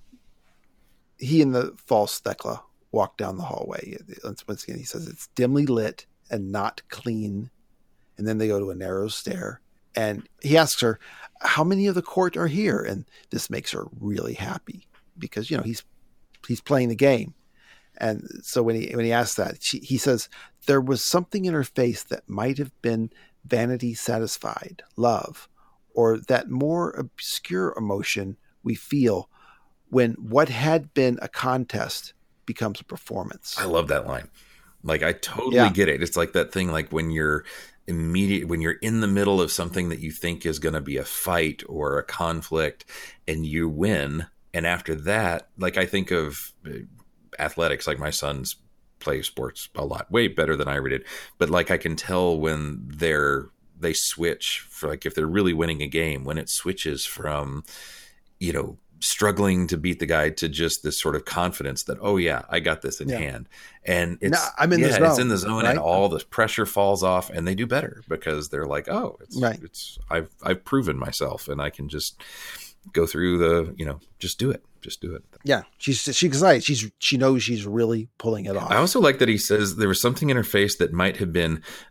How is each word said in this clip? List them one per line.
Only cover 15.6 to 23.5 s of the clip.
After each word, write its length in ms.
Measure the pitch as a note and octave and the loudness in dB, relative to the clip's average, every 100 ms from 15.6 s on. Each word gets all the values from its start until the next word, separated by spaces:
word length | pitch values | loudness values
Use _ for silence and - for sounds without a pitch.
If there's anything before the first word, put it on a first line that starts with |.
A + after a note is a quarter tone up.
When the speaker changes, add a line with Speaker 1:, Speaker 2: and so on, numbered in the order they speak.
Speaker 1:
he's, 220 | A2+ A#2 - _ _ _ _ _ - | -4 -8 -12 _ _ _ _ _ -6
he's 120 | A#2 | -4
playing 280 | - C#3 B2 | 2 2 2
the 80 | A2+ | 4
game. 380 | C#3 A#2+ - - _ _ _ - _ - | 6 4 0 -12 _ _ _ -20 _ -6
And 300 | A2+ G#2 - - | -4 -4 -8 -14
so 200 | - B2+ | -4 0
when 100 | A#2 | 2
he, 180 | A2+ - | 0 -2
when 100 | A#2+ | -2
he 80 | A#2 | 2
asks 240 | A#2 A#2 - | 2 2 0
that, 260 | F2+ - | -4 -4
she, 160 | - - | -6 -6
he 180 | - C3 | -2 0
says, 300 | C#3+ A#2+ - - - _ - | 2 2 0 -14 -20 _ 2
"There 140 | C#3 | 4
was 240 | C3 C3 | 4 0
something 400 | - F3 F3 G#3 | 2 0 0 -2
in 100 | F#3 | 0
her 80 | D#3+ | 0
face 380 | B2 - B2 - | 0 0 0 0
that 240 | - - - | -6 -10 -6
might 300 | G2+ B2+ C3+ | -4 -2 -2
have 140 | C3+ - | -6 -4
been 280 | A#2+ A2+ A2 - _ _ | -2 -2 -4 -8 _ _
vanity 500 | - | -2